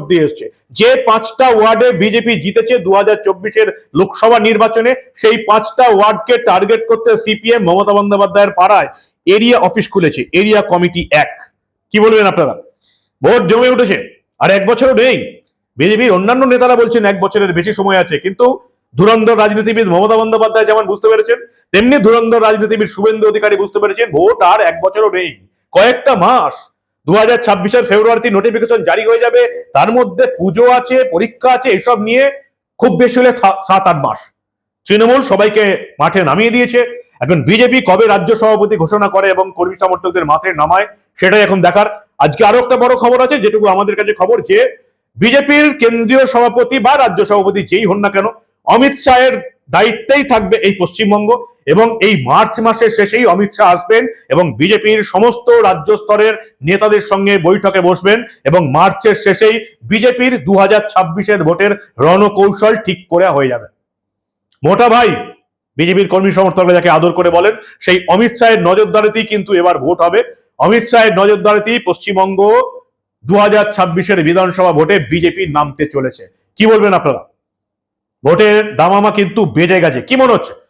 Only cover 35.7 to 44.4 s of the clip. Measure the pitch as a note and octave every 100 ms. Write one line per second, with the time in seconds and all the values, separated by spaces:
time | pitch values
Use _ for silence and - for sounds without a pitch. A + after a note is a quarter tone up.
35.7 | F3 - - D#3 F#3+ D#3 F3 A#3 A#3+ A#3+
36.7 | B3 A#3+ - - - D3 E3+ B2 A3 B3
37.7 | B3+ B3+ F#3 A3 G3 F3 A3 A3 G#3+ G#3
38.7 | G#3 D#3+ G#3 G3+ G3 G3 F#3 F#3+ - F3+
39.7 | F#3 F#3+ F3+ F#3 F3+ D#3 G#3 F#3 D#3 D3+
40.7 | F3+ G#3 - _ - F#3 G#3 G3+ F#3+ E3+
41.7 | G3 G#3+ - _ - D3 - G#3+ A#3+ B3
42.7 | B3+ B3 B3+ A#3+ B3 B3+ C#4+ G#3+ G#3+ G#3
43.7 | F#3+ G#3 G3+ G#3 G#3 F#3 A#3